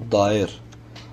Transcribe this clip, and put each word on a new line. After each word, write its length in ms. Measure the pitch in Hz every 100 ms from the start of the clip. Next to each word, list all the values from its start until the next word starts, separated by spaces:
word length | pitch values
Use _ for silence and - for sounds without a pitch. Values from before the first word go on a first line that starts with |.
| 117
dair 440 | 107 101 107 92 - - - - - -